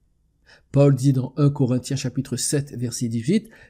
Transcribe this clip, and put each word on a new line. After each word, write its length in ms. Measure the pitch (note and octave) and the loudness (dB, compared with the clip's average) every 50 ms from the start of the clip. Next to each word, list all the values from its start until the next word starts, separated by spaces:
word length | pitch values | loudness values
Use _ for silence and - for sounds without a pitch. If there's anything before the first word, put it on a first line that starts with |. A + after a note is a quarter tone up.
| _ _ _ _ _ _ _ _ _ _ - _ _ _ | _ _ _ _ _ _ _ _ _ _ -20 _ _ _
Paul 220 | - C#3 C#3+ C#3+ C#3 | 2 4 6 6 4
dit 180 | B2+ C3 C#3+ | 4 2 2
dans 200 | B2+ C3 B2 C3 - | 2 2 -2 -4 -2
un 140 | - C#3+ C#3+ | 2 2 2
Corinthiens 460 | C#3+ - C3+ A#2 B2+ B2 A#2+ - C#3 | 2 2 0 0 0 -2 -2 -4 -6
chapitre 400 | C3 - B2+ - C3+ C3 - A#2+ | -4 -4 -4 -6 -6 -6 -6 -6
sept, 380 | A2+ - - D#3 C#3+ C#3 - - | -6 -4 -2 -2 -4 -4 -6 -8
verset 320 | A#2 B2+ A#2+ - - B2+ A2+ | -8 -8 -8 -6 -6 -6 -4
dix-huit, « 420 | A2+ A#2 A2 C#3 G3 A3 A3 - - - - | -4 -4 -2 0 0 0 -2 -4 -16 -20 -20